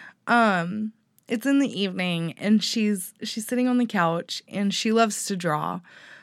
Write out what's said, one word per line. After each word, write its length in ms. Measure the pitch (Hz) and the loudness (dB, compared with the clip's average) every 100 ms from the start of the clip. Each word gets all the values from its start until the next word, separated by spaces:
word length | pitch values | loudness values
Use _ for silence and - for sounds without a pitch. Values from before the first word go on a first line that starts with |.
| - - - | -20 -8 2
um, 640 | 240 226 185 170 214 220 - _ _ - | 4 4 2 0 -4 -6 -8 _ _ -6
it's 180 | 233 269 | -4 2
in 140 | 277 | 2
the 200 | 269 180 | 2 0
evening 540 | 196 185 180 170 165 - | -4 -2 -2 -2 -4 -4
and 260 | 202 214 | 2 2
she's, 520 | - 233 214 202 - - | 2 0 0 -2 -6 -12
she's 240 | 214 - 214 | -10 -8 -4
sitting 220 | 247 254 | 0 2
on 100 | 247 | 2
the 80 | 233 | 0
couch 560 | 208 170 170 - - - | 2 2 0 -4 -10 -8
and 260 | 190 202 | -4 -2
she 180 | 180 226 | 0 2
loves 320 | 220 226 214 | 4 2 0
to 120 | - 190 | -6 -4
draw, 440 | 175 151 - 180 - - - - | -2 -2 -2 -6 -10 -20 -20 -20